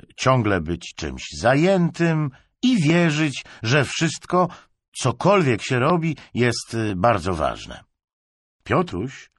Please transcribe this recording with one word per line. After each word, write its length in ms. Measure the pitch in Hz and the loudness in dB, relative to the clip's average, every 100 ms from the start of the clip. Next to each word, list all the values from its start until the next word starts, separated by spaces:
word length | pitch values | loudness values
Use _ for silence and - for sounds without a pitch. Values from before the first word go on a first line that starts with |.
| - - | -20 -2
ciągle 440 | 127 131 104 92 | 2 4 4 2
być 320 | 78 85 - - | 0 -6 -8 -10
czymś 280 | 76 65 - 73 | -10 -10 -12 -2
zajętym 920 | 107 139 180 196 170 - 170 160 151 - _ - | 2 4 4 4 2 0 0 0 -2 -8 _ -4
i 200 | 247 240 | 0 2
wierzyć, 640 | 147 170 170 147 156 127 - - | 4 4 2 2 -2 -4 -14 -8
że 220 | 110 147 127 | 0 0 0
wszystko, 640 | - 160 - - 180 175 - _ _ _ - | -2 -4 -4 -4 0 0 -4 _ _ _ -4
cokolwiek 640 | 127 - 170 202 143 110 | -4 0 2 4 2 0
się 160 | - 127 | -2 0
robi, 380 | 139 175 160 135 - | 2 0 -2 -6 -6
jest 440 | 110 123 117 - 113 110 92 | 0 0 0 -6 -4 -4 0
bardzo 380 | 117 104 85 | 2 2 -2
ważne. 500 | 85 69 53 50 - _ _ _ _ _ _ _ _ | -2 -2 -4 -14 -18 _ _ _ _ _ _ _ _
Piotruś 680 | - - 180 87 131 - - | -4 -2 -2 -6 -8 -10 -20